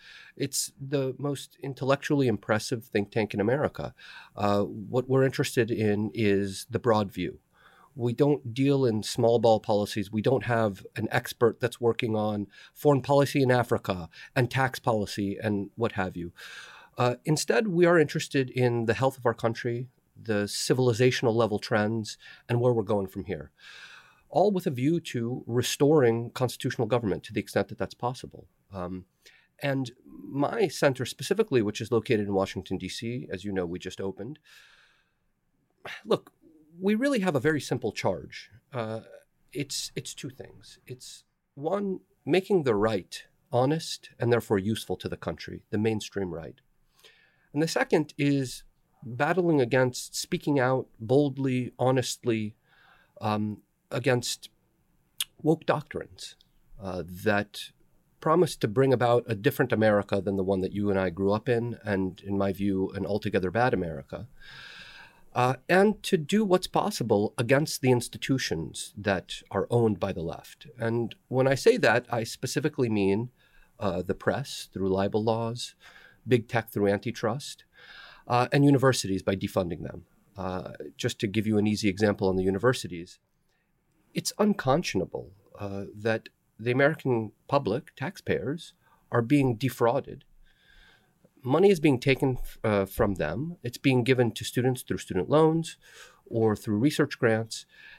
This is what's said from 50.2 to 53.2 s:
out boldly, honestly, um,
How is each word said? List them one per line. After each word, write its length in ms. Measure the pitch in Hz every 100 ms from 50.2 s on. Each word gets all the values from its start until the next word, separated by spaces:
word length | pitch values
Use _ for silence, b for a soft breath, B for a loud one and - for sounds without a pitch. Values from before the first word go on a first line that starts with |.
| - - - 143
out 260 | 127 131 - -
boldly, 720 | 110 131 147 135 135 127 120 -
honestly, 760 | 127 131 123 - 123 113 107 - b b b b b
um, 380 | -